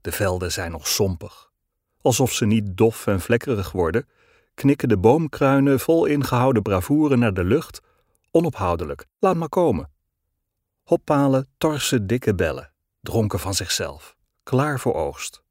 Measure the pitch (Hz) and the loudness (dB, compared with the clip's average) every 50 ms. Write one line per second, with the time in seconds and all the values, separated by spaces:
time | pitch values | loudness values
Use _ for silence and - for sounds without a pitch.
0 | _ 92 85 - 104 95 92 92 90 87 - - 90 85 82 82 - - - - | _ -8 -6 -2 -2 -2 -2 -4 -4 -6 -6 -6 -8 -8 -10 -10 -6 -6 -2 0
1 | 107 98 90 82 - - - - - _ _ _ _ _ _ _ _ _ _ _ | 0 0 -2 -6 -10 -18 -18 -20 -20 _ _ _ _ _ _ _ _ _ _ _
2 | _ 139 123 - 135 117 - - 120 104 110 113 104 101 90 92 110 113 113 - | _ 0 2 2 0 0 0 -2 0 2 0 0 0 -4 0 2 2 2 2 -2
3 | - - 101 95 90 - - - - 151 123 101 95 - - 92 87 80 82 117 | -4 -2 -2 -2 0 0 0 0 0 -2 -4 -4 -4 -6 -2 -2 -2 0 0 -2
4 | - _ _ _ _ _ _ _ _ _ _ - - 139 143 - - 127 110 98 | -4 _ _ _ _ _ _ _ _ _ _ 0 2 2 2 2 2 2 2 4
5 | 90 110 127 160 165 147 - - 147 135 135 139 139 143 139 131 - - 160 165 | 6 6 6 6 2 -4 -2 0 2 2 4 4 4 4 2 0 2 2 2 4
6 | 170 160 147 147 135 - - 123 123 135 131 107 98 107 98 92 90 - 139 151 | 4 2 0 0 0 0 0 2 2 4 2 2 0 0 0 -2 0 0 2 2
7 | 156 147 135 120 120 113 95 92 87 90 113 156 160 - - - _ _ _ _ | 2 4 4 2 2 2 0 0 0 2 0 0 0 -4 -18 -20 _ _ _ _
8 | _ _ _ _ _ _ _ 165 175 160 - - 95 87 87 85 85 73 - - | _ _ _ _ _ _ _ 0 0 0 -4 -2 -2 -2 -2 -2 -4 -8 -8 -12
9 | - _ _ _ - 190 180 165 165 147 - 190 175 156 110 76 69 - _ _ | -14 _ _ _ 0 0 0 0 -4 -2 0 0 2 2 0 -2 -4 -10 _ _
10 | _ _ _ _ _ _ _ _ _ _ _ _ _ _ _ _ _ _ 175 165 | _ _ _ _ _ _ _ _ _ _ _ _ _ _ _ _ _ _ -2 -2
11 | _ - 156 143 143 139 135 131 135 _ _ _ - 160 151 147 - - - 123 | _ 0 2 2 4 2 2 0 -2 _ _ _ -2 -2 -2 -2 -4 -2 -2 -2
12 | 101 95 117 127 - - 101 87 90 80 67 64 - - _ _ _ _ _ _ | 0 -2 -4 -2 -2 -2 -2 0 -2 -4 -4 -8 -12 -18 _ _ _ _ _ _
13 | - - - 113 107 104 - 98 - 92 95 - 98 - - - 101 71 71 - | -14 -4 -2 -2 -2 0 -4 -6 -6 -4 -6 -6 -4 -4 -6 -6 -6 -8 -10 -16
14 | - - _ _ _ _ _ _ _ - - 127 139 151 143 127 - 127 - 80 | -20 -20 _ _ _ _ _ _ _ -2 0 0 0 0 -2 -2 -4 -4 -2 -2
15 | 80 71 69 - - - - - _ _ | -4 -6 -6 -10 -14 -14 -14 -18 _ _